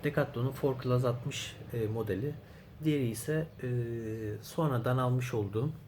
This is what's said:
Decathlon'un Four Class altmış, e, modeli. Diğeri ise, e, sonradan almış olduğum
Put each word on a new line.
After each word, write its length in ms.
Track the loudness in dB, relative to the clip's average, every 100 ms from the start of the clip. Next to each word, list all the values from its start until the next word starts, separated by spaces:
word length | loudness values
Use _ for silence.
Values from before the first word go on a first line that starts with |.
Decathlon'un 480 | 0 0 0 0 -2
Four 300 | 2 0 0
Class 220 | 4 4
altmış, 520 | 4 0 -4 -6 -8 -10 -6
e, 140 | -2 0
modeli. 480 | 0 0 0 0 -4 -12 -20 -18 -2
Diğeri 240 | 2 4 2
ise, 380 | 0 0 0 -2 -6
e, 60 | -2 0 0 -2 -4 -4 -4 -6
sonradan 560 | -6 0 2 4 2 4
almış 360 | 4 2 2
olduğum 380 | 0 0 0 0 -2